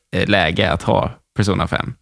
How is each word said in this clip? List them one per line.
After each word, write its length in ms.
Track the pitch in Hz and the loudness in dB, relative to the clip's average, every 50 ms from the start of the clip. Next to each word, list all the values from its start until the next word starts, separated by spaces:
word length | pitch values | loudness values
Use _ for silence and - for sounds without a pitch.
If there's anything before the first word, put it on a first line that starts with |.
| _ - - | _ -6 -4
eh, 120 | 92 - - | -2 0 2
läge 420 | 101 98 85 80 87 98 104 - | 2 2 2 2 2 2 0 0
att 120 | - - - | 0 -2 0
ha 360 | - - - - - - - _ _ - | 0 0 0 0 -2 -6 -12 _ _ -2
Persona 300 | - 104 104 92 - 82 | 0 0 0 2 0 -2
fem. 260 | - - - - - - _ | -2 -2 -4 -4 -6 -10 _